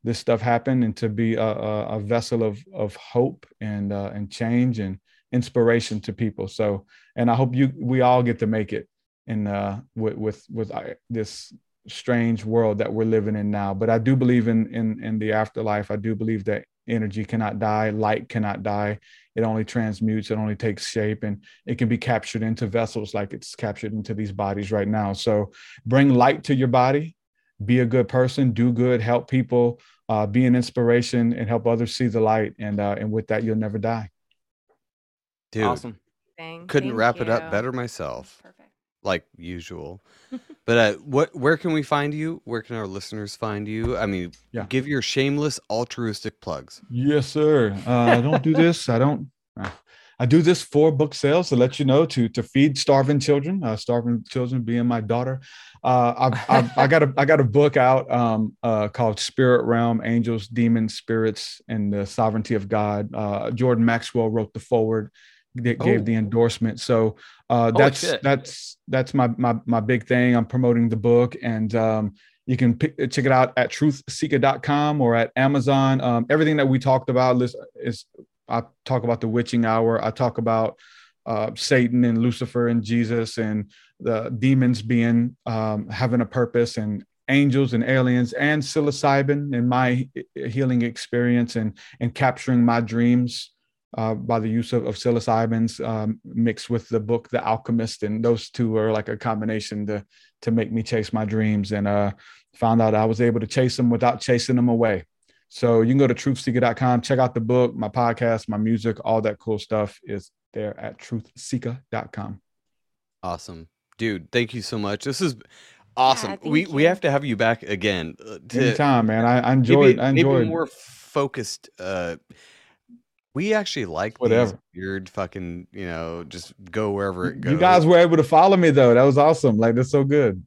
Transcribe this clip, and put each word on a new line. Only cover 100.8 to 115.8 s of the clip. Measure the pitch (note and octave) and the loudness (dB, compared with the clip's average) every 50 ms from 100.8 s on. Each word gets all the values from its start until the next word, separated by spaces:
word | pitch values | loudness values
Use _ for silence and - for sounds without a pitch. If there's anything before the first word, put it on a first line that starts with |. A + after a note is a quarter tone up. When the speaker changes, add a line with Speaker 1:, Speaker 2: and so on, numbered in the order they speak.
| G#2+ | -4
Speaker 1:
chase | - B2 A2+ G#2+ - - | -2 -2 -4 -2 -2 -4
my | A2 A2 | -4 -2
dreams, | G2+ G#2+ A2 A2 G#2+ G#2+ G#2 G2 G2 | -2 -2 0 0 0 0 0 -2 -2
and, | G#2+ G2+ G2+ | -4 -2 0
uh, | G2+ G2+ G#2 G2+ G2+ G2 _ - - - _ _ _ _ | 0 2 2 0 0 -4 _ -20 -20 -20 _ _ _ _
found | - A#2 A2+ A2+ A#2 | -2 0 2 4 4
out | A2+ A2 G#2+ | 4 4 4
I | G#2+ A2 | 2 2
was | A2+ A2+ G#2 | 2 2 2
able | A#2+ A#2+ A2+ A#2 | 0 0 2 0
to | A2+ | -4
chase | A2 - C3+ B2+ B2 - | -2 0 0 0 0 0
them | - B2 A#2+ | 0 2 2
without | A#2+ A2 B2 A#2+ A2 A2 | 2 4 2 0 0 0
chasing | - - B2 A#2 - - - | -2 0 0 0 2 0 0
them | B2 A#2+ B3 | 2 2 2
away. | A#3 A#2 A#2 A2 G2+ F2+ - _ _ _ _ _ _ _ _ _ | 2 2 2 2 0 -2 -6 _ _ _ _ _ _ _ _ _
So | - - - A#2+ A#2 A2+ | -6 -2 2 4 4 4
you | A2+ A#2 | 4 4
can | C3 | 4
go | C#3 C#3 | 4 4
to | B2+ A#2+ | 2 2
truthseeker | - - C#3+ C3+ - - C3+ A#2 B2 | 0 0 -2 -2 -2 -2 -2 0 2
dot | B2 A#2 A#2 | 2 2 2
com, | - C3+ B2+ B2 A#2+ | 2 2 2 2 2
check | - - C#3 B2+ | 2 0 2 2
out | B2+ A#2+ - | 2 2 0
the | A#2 | -2
book, | A2+ A2 B2 B2+ B2 A#2+ - | -2 2 2 2 2 2 0
my | B2 A2 G#2 | -4 -6 -4
podcast, | - B2+ A#2+ A#2 A2+ - B2 A#2 A2+ A2 - - | 0 0 0 0 0 0 0 0 0 -2 -2 -4
my | G#2+ | -4
music, | G#2 G#2+ A2 A#2 G#2+ G#2+ A2+ G#2+ - - | -2 0 0 0 0 0 -4 -4 -4 -2
all | - A2 A2+ | 0 0 0
that | G#2+ A2 G#2 _ | 0 -2 -4 _
cool | _ A2+ G#2+ G#2 | _ -6 -4 -4
stuff | - _ A2 G#2+ G#2 G2+ - _ - | -4 _ -2 -2 -2 -4 -6 _ -12
is | G#2+ G#2 G2+ F2+ _ _ _ _ _ _ | -10 -10 -10 -10 _ _ _ _ _ _
there | G#2 G#2+ G#2 - - | -8 -8 -8 -8 -10
at | A2 A2 - | -14 -14 -14
truthseeker | - - - A#2+ A2+ - _ _ - - - - A#2+ - A#2+ B2 C3 _ _ | -16 -12 -10 -10 -10 -10 _ _ -20 -10 -8 -8 -6 -6 -8 -10 -10 _ _
dot | - A2 A2 A2 | -8 -8 -8 -8
com. | - G#2+ G2+ G2+ G2+ G2 _ _ _ _ _ _ _ _ _ _ _ _ _ _ _ _ - | -12 -12 -12 -12 -14 -16 _ _ _ _ _ _ _ _ _ _ _ _ _ _ _ _ -10
Speaker 2:
Awesome. | F2+ F2 D#2+ - - F2 D#2+ D#2+ _ _ _ _ _ _ | -10 -10 -10 -12 -18 -18 -18 -20 _ _ _ _ _ _
Dude, | - A2+ A2+ G#2 F2+ D2+ _ | -6 -6 -4 -4 -6 -10 _
thank | - A#2+ A#2+ A2 - | -2 -2 -2 -2 -6
you | A#2 | -12
so | G2+ - - | -10 -8 -6
much. | A2 G#2 G2+ G#2 G#2 - | -4 -4 -4 -4 -6 -6
This | C#3 C3 - | -8 -4 -2
is | F#3+ E3 B2 - - _ _ - - - _ _ | -2 -4 -4 -6 -18 _ _ -20 -20 -20 _ _